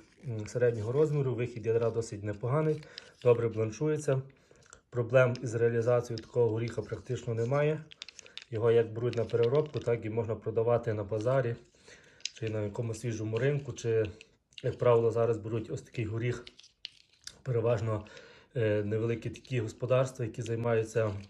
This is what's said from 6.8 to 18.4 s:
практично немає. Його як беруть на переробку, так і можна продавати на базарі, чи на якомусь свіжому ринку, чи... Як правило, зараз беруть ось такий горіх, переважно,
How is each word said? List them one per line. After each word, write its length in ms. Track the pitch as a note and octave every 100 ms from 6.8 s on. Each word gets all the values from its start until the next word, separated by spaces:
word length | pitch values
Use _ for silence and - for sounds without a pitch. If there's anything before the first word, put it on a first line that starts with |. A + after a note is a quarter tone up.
практично 520 | G#2 A#2 - A#2+ -
немає. 500 | A2+ A#2 C#3 D3+ D#3 - - - - - - -
Його 200 | A2 A#2
як 220 | A#2 G#2+
беруть 220 | G#2+ A#2+ A#2
на 100 | G#2
переробку, 540 | A#2 A#2 C#3 D3+ A#2+
так 260 | A#2+ A#2 G#2+
і 40 |
можна 260 | G#2+ G#2+ G#2
продавати 580 | A2+ G#2+ A2+ A#2 A#2
на 100 | G#2+
базарі, 520 | G2+ A2 A2 C3+ A#2+ A#2+ - _ - - - - -
чи 160 | - A2+
на 120 | G#2+
якомусь 380 | G#2 G2+ A2+ G#2+
свіжому 380 | B2 G#2+ G#2+ A2
ринку, 360 | C3+ D3 C3
чи... 320 | - A#2 A2 A2 - - _ _ -
Як 140 | B2+ -
правило, 340 | B2 A#2 A#2
зараз 260 | A2 A#2 A2
беруть 320 | G#2+ A2+ A2
ось 120 | D3+
такий 240 | - - G#2+
горіх, 400 | A2+ B2 A#2+ - - - _ - - _ _ - -
переважно, 600 | - A#2 A2 A#2+ A2+ G#2+ G2 - - -